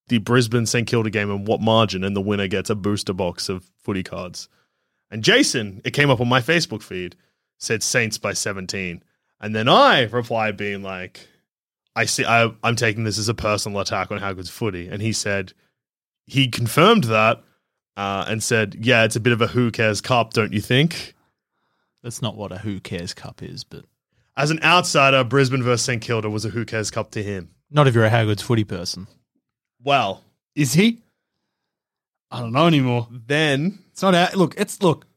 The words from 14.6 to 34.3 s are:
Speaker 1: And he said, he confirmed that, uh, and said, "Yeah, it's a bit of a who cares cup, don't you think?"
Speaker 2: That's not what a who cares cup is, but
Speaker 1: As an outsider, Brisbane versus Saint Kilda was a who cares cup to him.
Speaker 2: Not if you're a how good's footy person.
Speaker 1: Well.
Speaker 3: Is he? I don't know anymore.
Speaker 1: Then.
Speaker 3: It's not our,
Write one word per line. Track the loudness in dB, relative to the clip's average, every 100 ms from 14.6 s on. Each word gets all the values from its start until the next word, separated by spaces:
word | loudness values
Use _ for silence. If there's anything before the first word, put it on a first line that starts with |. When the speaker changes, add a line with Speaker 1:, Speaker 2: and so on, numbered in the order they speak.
| -6 -6 -8
Speaker 1:
And | -6
he | -4
said, | -4 -2 -4 -6 -14 _ _ _ _ _ _ -4
he | 0 0
confirmed | 0 -2 4 6 6
that, | 4 2 2 0 _ _ _ _ _ -8
uh, | -4 -4 -4
and | -4
said, | 0 0 -2 -2
"Yeah, | 2 4
it's | 2 2
a |
bit | 0
of | 2
a | 0
who | 0 0
cares | 0 0 0
cup, | 0 0 0
don't | 0 0
you | -2
think?" | 0 2 2 -2 -14 _ _ _ _ _ _ _ _ _
Speaker 2:
That's | -14 -8
not | -8 -6
what | -10
a | -8
who | -8 -8
cares | -8 -10 -10
cup | -12 -16 -16
is, | -16 -16
but | -18 -20 -20 _ _ _ _ -4
Speaker 1:
As | -2
an | 0
outsider, | 4 4 4 4 6 4
Brisbane | 4 2 2 2
versus | 0 0
Saint | 0 -4
Kilda | -2 -2 -2
was | -4
a | -4
who | -6
cares | -4 -4 -4
cup | -6 -6
to | -6
him. | -6 -8 -10 _ _
Speaker 2:
Not | 4 4
if |
you're | 6
a | 6
how | 4
good's | 2 0
footy | 0 0
person. | 0 -4 -8 -10 -14 _ _ _ _ _ _ _
Speaker 1:
Well. | 0 2 0 -4 _ _ _ -2
Speaker 3:
Is | 0
he? | 4 4 2 _ _ _ _ _ _ _ _ _ _ _ _ -16
I | -10
don't | -2
know | 2 4
anymore. | 4 4 0 -4
Speaker 1:
Then. | -8 -4 0 2 0 -2 -4 _
Speaker 3:
It's | -2
not | 4
our, | 4 4